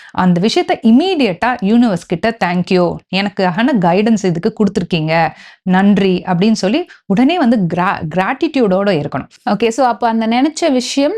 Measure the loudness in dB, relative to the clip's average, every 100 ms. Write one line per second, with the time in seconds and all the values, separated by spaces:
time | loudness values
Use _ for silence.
0 | -10 -2 2 2 2 0 -2 0 4 4
1 | 4 0 -2 0 -4 -2 0 2 2 -2
2 | -4 -4 -2 -2 -2 -2 0 2 0 -4
3 | -6 -4 -4 -2 -2 0 0 2 2 2
4 | 2 0 0 -2 -2 0 -2 -2 -4 -4
5 | 0 0 -2 -4 -20 -8 0 2 4 4
6 | 2 0 -2 0 2 0 0 -2 -4 -10
7 | -4 2 2 2 2 0 0 -2 -2 -4
8 | -4 -4 -4 -2 -2 0 0 0 0 -2
9 | -2 -8 -10 -8 -4 -2 -2 0 0 0
10 | -2 -2 0 0 0 0 0 0 -2 0
11 | 0